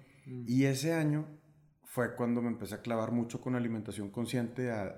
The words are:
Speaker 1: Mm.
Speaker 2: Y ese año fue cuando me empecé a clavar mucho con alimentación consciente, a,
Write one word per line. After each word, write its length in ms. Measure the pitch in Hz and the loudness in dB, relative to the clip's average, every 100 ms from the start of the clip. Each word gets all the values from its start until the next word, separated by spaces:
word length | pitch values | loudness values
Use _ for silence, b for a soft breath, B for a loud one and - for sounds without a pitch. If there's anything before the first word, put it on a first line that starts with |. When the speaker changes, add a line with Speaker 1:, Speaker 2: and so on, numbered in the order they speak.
| B B 131 | B B -12
Speaker 1:
Mm. 180 | 127 120 | -8 2
Speaker 2:
Y 180 | 131 | 4
ese 280 | 139 131 156 | 4 4 2
año 340 | 165 151 151 151 - - - - _ | 4 4 2 -2 -12 -20 -20 -20 _
fue 300 | - - 117 117 | -6 -2 0 0
cuando 260 | 120 120 | 2 2
me 60 | 120 | 0
empecé 260 | 117 95 | -2 -6
a 80 | 104 | -6
clavar 300 | 117 113 110 | -2 0 2
mucho 280 | 120 117 - | 2 0 -2
con 140 | 131 | -2
alimentación 560 | 123 117 113 101 101 101 | 0 0 -2 -4 -6 -6
consciente, 600 | 110 113 127 117 120 123 | -4 0 0 -2 -2 -2
a, 240 | 110 95 | -2 -4